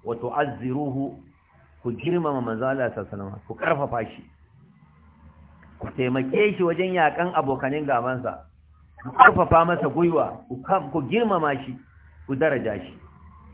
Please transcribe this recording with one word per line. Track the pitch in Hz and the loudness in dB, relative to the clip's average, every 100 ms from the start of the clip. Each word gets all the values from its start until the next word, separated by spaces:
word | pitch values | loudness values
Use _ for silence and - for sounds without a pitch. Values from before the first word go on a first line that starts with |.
| 110 | -8
"Wa | 117 | -6
tu'azziruhu", | 123 147 143 104 127 135 147 131 139 - - _ _ _ _ _ | -4 -2 -2 -4 -6 -4 -4 -4 -6 -8 -20 _ _ _ _ _
ku | 123 117 | -8 -6
girmama | 156 180 156 135 | -2 0 0 -2
manzala | 117 113 131 135 120 | -2 -2 -2 0 -2
ta | 110 95 | -4 -8
sama, | 101 98 101 - | -10 -10 -12 -14
ku | 107 | -4
karfafa | 165 151 135 120 110 | 0 0 -2 -4 -6
shi. | - - - _ _ - _ - _ - - - - - - - - | -12 -20 -20 _ _ -20 _ -20 _ -20 -20 -20 -20 -20 -20 -20 -14
Ku | - - | -8 -2
taimake | 127 135 131 - 214 185 | 0 0 0 2 2 2
shi | |
wajen | 175 170 185 | 0 0 0
yakan | 185 151 160 180 165 | 2 2 2 0 0
abokanin | 139 131 135 147 143 | 0 0 -2 -2 0
gabansa. | 123 123 127 113 - - _ _ _ - - | 0 0 -4 -6 -8 -14 _ _ _ -20 -16
Ku | 127 262 | 2 8
karfafa | 247 185 165 165 170 | 8 8 6 6 6
masa | 175 151 | 2 0
gwiwa, | 135 170 156 104 - - | 2 2 2 0 -4 -12
ku | 123 | -10
kam-, | - 190 143 | 0 0 0
ku | 170 127 | -6 -2
girmama | 208 226 180 151 131 | 0 2 2 0 -2
shi, | 135 127 - - - - - | -8 -14 -18 -20 -20 -16 -6
ku | 135 | 0
daraja | 156 131 107 101 | 0 0 -2 -6
shi. | - - - - - - - | -10 -18 -20 -20 -20 -20 -20